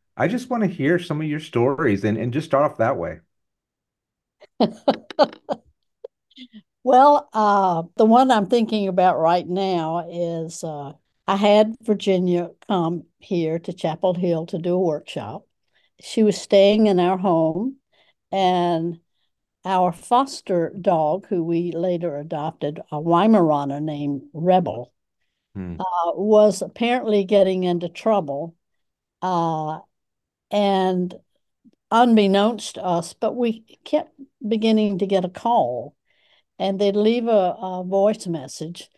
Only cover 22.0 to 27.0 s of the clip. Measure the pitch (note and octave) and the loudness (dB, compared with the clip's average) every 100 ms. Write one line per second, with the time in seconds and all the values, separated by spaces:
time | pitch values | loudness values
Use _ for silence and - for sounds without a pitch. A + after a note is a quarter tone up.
22 | E3+ C#3+ D#3 D#3 D#3 - D3 D#3 - D3+ | -4 -8 -8 -8 -8 -6 -8 -8 -10 -6
23 | E3 E3+ A3 G#3+ D#3+ C#3+ C#3 C#3+ D#3 D3 | 0 4 6 4 4 2 -2 -6 -6 -6
24 | C#3+ C#3 - D#3 F3 F#3 D#3+ A2+ A#2+ _ | -6 -6 -10 -4 2 2 2 -6 -12 _
25 | _ _ _ _ _ G2 F2+ E2+ F#3 F3 | _ _ _ _ _ -12 -10 -8 -6 -2
26 | E3+ D#3+ G#3 G#3+ G#3+ - - - A#3 B3 | -2 -2 4 6 6 2 -6 -4 -2 -2